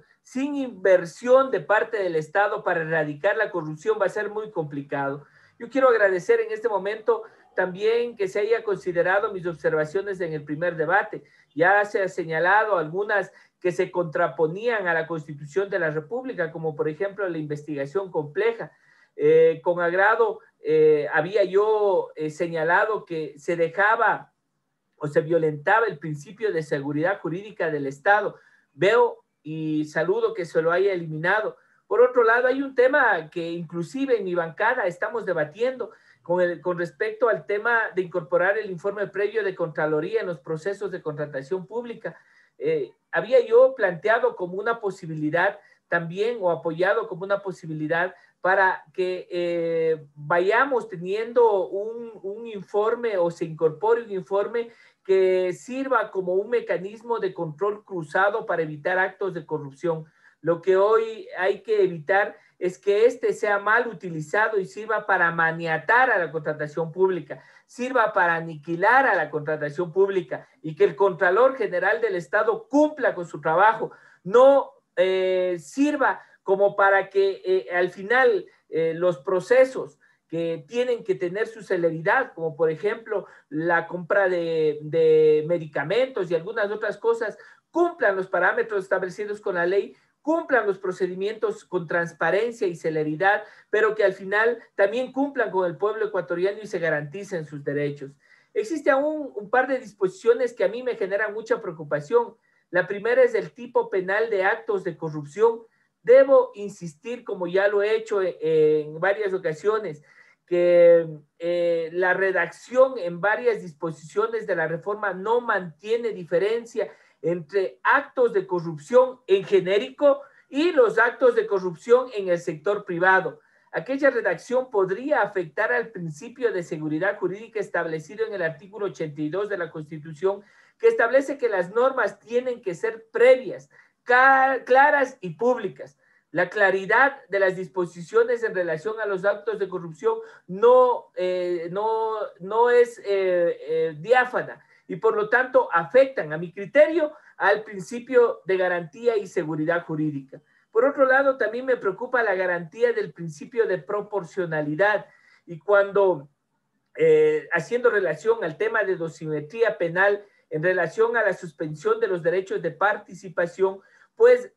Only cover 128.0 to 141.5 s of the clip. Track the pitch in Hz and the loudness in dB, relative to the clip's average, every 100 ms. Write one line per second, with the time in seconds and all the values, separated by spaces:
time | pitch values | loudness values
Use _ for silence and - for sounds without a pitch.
128 | 151 208 220 202 165 147 196 208 196 - | -10 -8 -6 -4 -6 -6 -16 -8 -8 -6
129 | 156 147 151 180 208 196 160 160 151 160 | -10 -6 -6 -4 -6 -6 -8 -10 -14 -14
130 | 156 151 190 202 - _ _ - 226 226 | -14 -4 -4 -4 -10 _ _ 2 2 4
131 | 233 262 285 277 233 196 175 220 262 262 | 2 2 0 -2 -2 -2 -2 2 0 2
132 | 208 - 208 240 254 240 190 165 226 220 | -4 -4 -4 -4 -2 -6 -6 -4 -6 -6
133 | - 226 247 262 185 131 - _ _ _ | -6 4 6 6 2 -12 -14 _ _ _
134 | - 247 269 269 269 262 - 262 294 285 | 2 6 6 6 4 0 4 6 6 4
135 | 262 - 180 151 240 254 127 - - _ | 0 -4 -12 -2 0 0 -2 -10 -18 _
136 | _ _ _ 160 175 214 196 190 190 226 | _ _ _ -4 -2 2 2 2 2 4
137 | 277 - - 196 190 185 180 185 170 175 | 4 2 -4 0 0 0 -8 -4 -6 -6
138 | 165 220 233 233 220 185 175 156 220 220 | 0 2 2 0 -2 -2 -2 -4 -6 -6
139 | 208 190 196 202 226 196 190 180 170 156 | -4 -2 0 -2 -4 -4 -4 -6 -10 -4
140 | 220 226 - - - 185 233 254 254 240 | -2 -2 -6 -20 -12 2 6 8 6 2
141 | - - 180 180 180 | -6 -6 -4 -2 -2